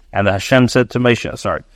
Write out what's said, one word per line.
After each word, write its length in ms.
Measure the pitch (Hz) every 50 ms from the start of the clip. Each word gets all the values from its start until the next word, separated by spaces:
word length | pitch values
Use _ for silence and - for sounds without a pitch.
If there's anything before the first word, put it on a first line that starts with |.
| _ _ -
and 120 | 95 101
the 60 | 101 95
Hashem 360 | 98 - - 139 131 127 117
said 200 | - 131 123 -
to 100 | - 127
Moshe, 400 | 123 123 120 - - 78 - -
sorry, 240 | - 101 85 73 - _ _